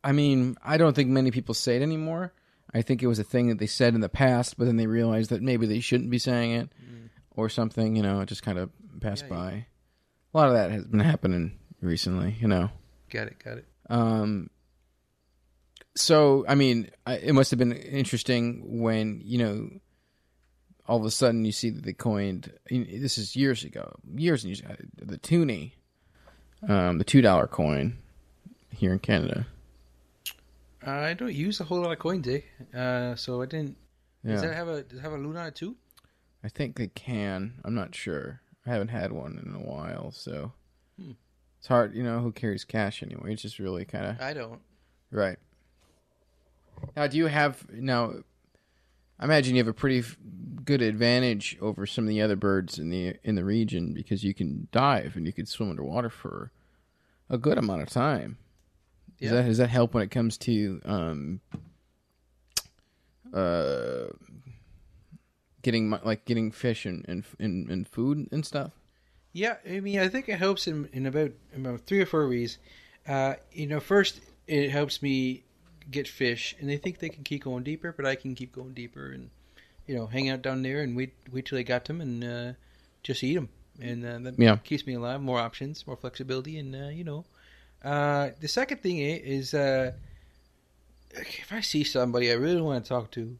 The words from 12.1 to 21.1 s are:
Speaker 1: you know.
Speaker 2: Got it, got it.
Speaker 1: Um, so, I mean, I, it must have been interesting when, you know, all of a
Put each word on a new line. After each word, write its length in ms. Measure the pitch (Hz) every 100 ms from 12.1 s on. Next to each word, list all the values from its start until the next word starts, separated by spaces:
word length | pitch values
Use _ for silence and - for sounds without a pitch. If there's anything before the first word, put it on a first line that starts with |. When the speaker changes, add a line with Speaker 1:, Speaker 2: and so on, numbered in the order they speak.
| 92 92 110
Speaker 1:
you 80 | 113
know. 220 | 92 98 - _ _ _
Speaker 2:
Got 180 | 113 107
it, 100 | -
got 140 | 117 113
it. 80 | - _ -
Speaker 1:
Um, 640 | 117 113 110 107 104 82 _ _ _ _ _ _ _ _ _ _ _ _ - -
so, 500 | - - 156 147 139 -
I 60 | 143
mean, 340 | 135 117 104 _ -
I, 120 | 113
it 140 | 107
must 160 | 135 135
have 60 | 123
been 140 | 120
interesting 1080 | 120 - 139 131 120 - 123 117 120 - 117
when, 400 | 113 110 110 107
you 140 | 104 123
know, 320 | 113 104 110 190 _ _ _ _ _ _ _ _ _ _ -
all 100 | 117
of 60 |
a 60 | 110